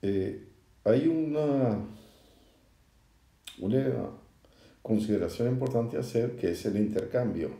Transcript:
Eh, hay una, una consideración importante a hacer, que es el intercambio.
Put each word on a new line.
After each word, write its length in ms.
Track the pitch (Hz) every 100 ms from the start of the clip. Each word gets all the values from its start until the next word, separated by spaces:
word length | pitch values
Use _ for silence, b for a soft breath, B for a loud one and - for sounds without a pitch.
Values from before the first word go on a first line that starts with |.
| 98
Eh, 420 | 98 95 - - - _ _
hay 240 | 104 123 156
una, 680 | 160 156 147 151 139 127 104 107 B B B B B B B B _ _ _ _ _ _ _ - -
una 520 | 95 127 131 123 - - - _ b b b b
consideración 680 | - 107 107 101 87 - 120
importante 480 | 127 131 120 117 151
a 40 |
hacer, 360 | 127 113 123 -
que 140 | 90
es 160 | 85 113
el 100 | 101
intercambio. 720 | 107 - - 123 120 85 80 -